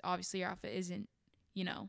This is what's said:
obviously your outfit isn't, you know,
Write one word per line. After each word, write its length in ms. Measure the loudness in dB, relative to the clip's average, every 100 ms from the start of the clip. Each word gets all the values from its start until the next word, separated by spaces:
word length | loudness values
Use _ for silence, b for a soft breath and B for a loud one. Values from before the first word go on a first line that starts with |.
obviously 360 | 2 2 2 2
your 100 | 2
outfit 240 | 0 -2
isn't, 340 | 0 0 -2 -6 _ _ -20 _
you 100 | -2
know, 240 | 0 0